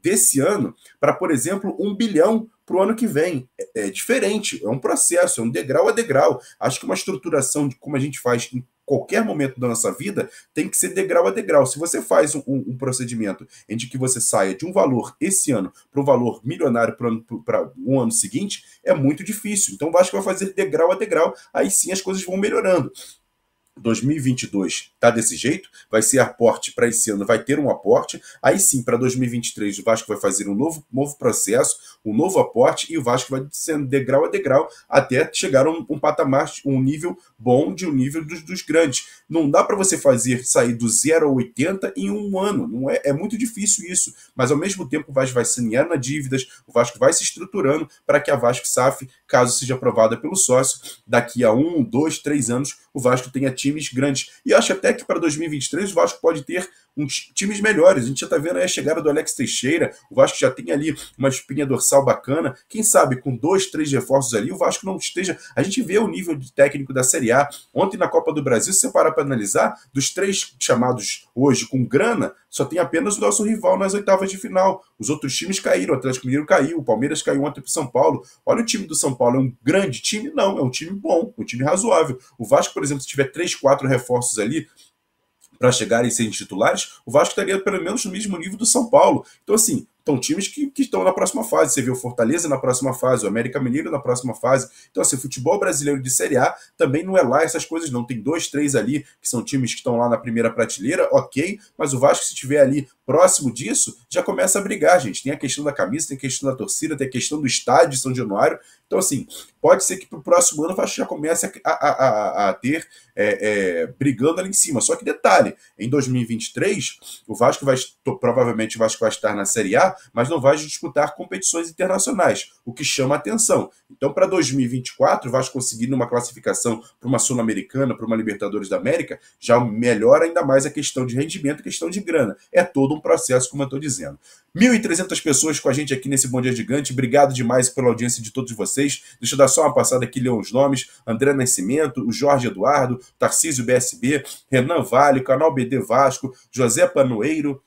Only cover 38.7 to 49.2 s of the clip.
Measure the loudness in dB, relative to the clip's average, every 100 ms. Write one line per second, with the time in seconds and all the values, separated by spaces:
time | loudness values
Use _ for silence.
38.7 | 2 2 0 -8 -20 _ -2 2 2 2
39.7 | 0 0 2 4 4 2 -2 2 2 2
40.7 | 0 0 0 2 4 4 2 -2 -2 -2
41.7 | -2 -6 -4 -4 -4 -4 -2 -2 -2 -4
42.7 | -4 -2 -2 0 -2 -2 -4 -6 -2 -2
43.7 | -2 -2 -4 -4 -8 -20 -2 2 2 0
44.7 | -4 -4 -6 -2 -2 0 0 0 0 0
45.7 | 0 0 0 -2 -4 -2 -4 -4 -14 _
46.7 | 0 0 2 2 2 -2 -6 -8 -2 0
47.7 | 0 -2 _ 2 2 2 2 2 0 -4
48.7 | 0 0 0 -14 _